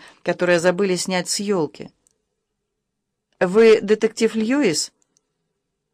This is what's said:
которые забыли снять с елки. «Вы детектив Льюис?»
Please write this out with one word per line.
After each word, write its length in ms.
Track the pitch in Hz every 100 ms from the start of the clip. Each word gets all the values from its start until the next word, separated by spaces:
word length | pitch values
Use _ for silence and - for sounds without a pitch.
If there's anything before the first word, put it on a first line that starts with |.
| - _
которые 360 | - 170 180 170
забыли 380 | 180 180 202 175
снять 320 | - 185 170
с 100 | -
елки. 520 | 202 190 147 - - _ _ _ _ _ _ _ _ _ _ _ _ _ _ -
«Вы 420 | 180 208 226 214
детектив 540 | 202 214 220 - 226
Льюис?» 580 | 220 220 285 226 147 - _ _ _ _ _ _ _ _ _ _